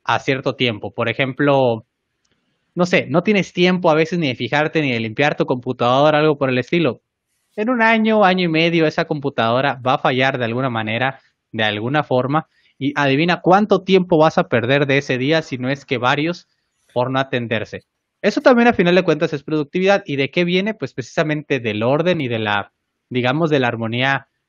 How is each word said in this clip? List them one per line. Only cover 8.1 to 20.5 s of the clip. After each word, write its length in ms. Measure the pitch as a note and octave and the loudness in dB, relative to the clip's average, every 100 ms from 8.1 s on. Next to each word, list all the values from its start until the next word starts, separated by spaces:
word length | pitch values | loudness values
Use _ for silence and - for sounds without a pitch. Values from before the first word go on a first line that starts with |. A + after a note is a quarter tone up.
| G#3+ | 4
año 200 | F#3+ F#3 | 4 2
y 40 | F3 | 0
medio, 380 | D#3 E3+ E3 D#3 | 2 2 2 2
esa 200 | F3 E3 | 0 -4
computadora 760 | D3+ C#3 - A2+ B2 C#3 B2+ | -4 -4 -2 0 0 0 -2
va 100 | B2 | -2
a 40 | C#3+ | 0
fallar 400 | D3+ B2+ C3+ C3+ | 0 0 0 0
de 60 | |
alguna 260 | A#2 A#2+ C3+ | -4 -4 -4
manera, 480 | A2+ G#2+ A2+ C3 - _ _ _ | -4 -4 -2 -4 -4 _ _ _
de 140 | A2+ | -4
alguna 400 | G#2+ G#2 A#2 D3 | -2 -2 -2 -2
forma, 420 | - B2+ B2+ D3+ - _ _ - | 0 -2 0 -2 -4 _ _ -8
y 140 | C#3 | -4
adivina 460 | D3 C#3+ C3+ F3 E3+ | 0 0 2 0 0
cuánto 420 | E3 F#3+ G#3 F#3+ | 2 2 4 0
tiempo 360 | F#3+ F#3 F3+ D#3+ | 4 2 4 4
vas 200 | D#3 F3+ | 4 2
a 100 | E3+ | 0
perder 380 | A#2+ A#2 C#3+ C#3 | 0 2 2 2
de 120 | C#3 | 0
ese 200 | C#3 B2+ | 0 -2
día, 240 | C3+ D#3+ | 0 -2
si 160 | D#3 B2+ | -4 -6
no 100 | B2 | -6
es 160 | C#3+ | -6
que 140 | - B2 | -6 -2
varios, 480 | B2 C#3+ D#3 F3 _ _ _ _ _ | 0 0 -2 -6 _ _ _ _ _
por 180 | B2 B2+ | -4 -2
no 80 | C3 | -2
atenderse. 680 | C3+ B2 A2+ A2 G2+ F#2 - _ _ _ | -2 -4 -4 -6 -6 -12 -18 _ _ _
Eso 200 | G3+ D4 | -4 2
también, 260 | D4+ A#3+ A#3+ | 4 4 4
a 60 | |
final 200 | A3+ F3 | 2 2
de 80 | F3+ | 2
cuentas, 300 | F3+ D3+ E3 | 2 0 -2
es 100 | C#3+ | -4
productividad. 600 | - D#3 D3 F3+ F#3+ G3+ | -4 -4 -2 0 2 0
¿Y 120 | G3 C#3 | 0 -4
de 140 | C3+ | -2
qué 140 | F3 | -2
viene? 300 | F3 | 0